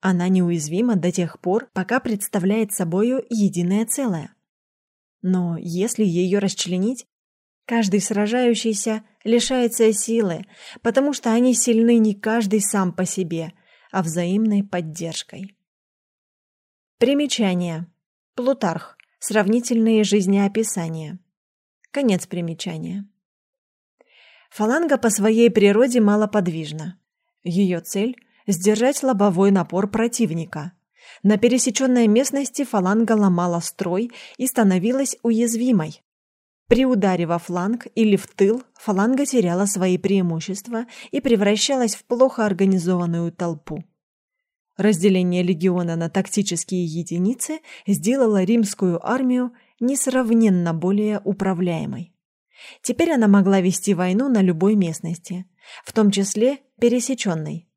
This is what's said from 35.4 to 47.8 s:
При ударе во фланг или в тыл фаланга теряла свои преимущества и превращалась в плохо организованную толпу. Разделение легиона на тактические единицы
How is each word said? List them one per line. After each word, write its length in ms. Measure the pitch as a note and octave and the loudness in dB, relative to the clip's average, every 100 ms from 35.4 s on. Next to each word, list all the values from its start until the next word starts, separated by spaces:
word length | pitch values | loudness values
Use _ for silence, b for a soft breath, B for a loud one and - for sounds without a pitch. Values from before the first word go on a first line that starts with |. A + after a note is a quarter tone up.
| A#3 A3+ B3 A3 D#3 D3+ _ _ _ _ _ _ _ | 0 0 2 2 0 -10 _ _ _ _ _ _ _
При 200 | A#3 C4 | 2 4
ударе 400 | B3 G3 F#3 E3+ | 2 2 0 -2
во 120 | E3+ | -4
фланг 500 | - F3 F#3 A#3+ - | -4 -4 -4 -4 -6
или 220 | - A3 G3 | 0 2 2
в 100 | - | -2
тыл 360 | - G3 A#3 - | 0 0 0 -6
фаланга 540 | _ - G3 G#3 C4 C#4+ | _ -4 0 2 0 0
теряла 400 | B3+ F3+ F3 G3+ | 0 0 0 -2
свои 320 | G3 F#3 F3+ | 0 0 0
преимущества 880 | F#3 G3 F3+ D#3+ E3 F#3+ - A#3 A#3+ B B | 0 0 0 -2 -6 -10 -8 -8 -8 B B
и 100 | - | -4
превращалась 760 | C4 A3+ G3+ G#3 - C#4 A#3 | 0 2 2 2 0 0 -2
в 120 | - _ | -4 _
плохо 400 | A#3+ C4 B3+ G#3+ | 2 2 2 -2
организованную 840 | F#3 F#3+ F#3+ E3+ F3+ F3 E3+ E3+ | 2 2 2 0 0 0 -2 -4
толпу. 520 | E3 F3 D#3+ - D#3 - _ _ _ _ _ _ _ _ - | -4 -6 -6 -10 -12 -12 _ _ _ _ _ _ _ _ -2
Разделение 640 | G3 F#3+ F#3+ F#3 F3+ F3+ | 0 4 2 2 2 0
легиона 520 | F3+ F3 F#3 F3+ E3+ | 0 0 0 0 -2
на 140 | E3 E3 | -4 -4
тактические 760 | G3 F#3+ - G3+ E3+ - F#3 E3+ | -4 -2 -2 -2 -4 -6 -4 -4
единицы 760 | D#3 E3+ E3+ F#3 B3+ - D#4 B B | -6 -6 -2 -2 -2 -6 -10 B B